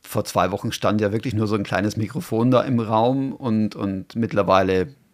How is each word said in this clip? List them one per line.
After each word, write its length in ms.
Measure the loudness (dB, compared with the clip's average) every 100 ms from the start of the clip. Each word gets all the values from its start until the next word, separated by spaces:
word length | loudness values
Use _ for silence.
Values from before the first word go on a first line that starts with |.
vor 220 | -8 -6
zwei 280 | -2 0 0
Wochen 200 | 0 -6
stand 300 | -2 0 2
ja 100 | 2
wirklich 220 | 0 -2
nur 120 | -2 0
so 80 | 0
ein 80 |
kleines 340 | -2 -2 -2 -2
Mikrofon 540 | -6 -6 -4 0 4
da 100 | 4
im 180 | 2 0
Raum 540 | 2 2 2 2 -2
und, 420 | -6 -2 0 0 -2
und 400 | -4 -4 -6 -4
mittlerweile, 680 | -2 2 4 4 4 2 0 -6 _